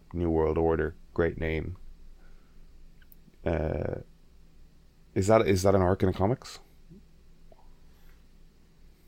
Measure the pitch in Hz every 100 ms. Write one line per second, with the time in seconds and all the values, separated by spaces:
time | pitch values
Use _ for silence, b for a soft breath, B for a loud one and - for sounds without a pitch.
0 | - 87 85 80 78 80 82 82 78 -
1 | - - 85 73 80 80 78 90 - -
2 | - - - - - - - - - -
3 | - - - - - 80 78 82 - -
4 | - - - - - - - - - -
5 | - - 95 110 113 95 98 98 90 98
6 | 95 87 95 135 - - - - - 180
7 | - - - - - - - - - -
8 | - - - - - - - - - -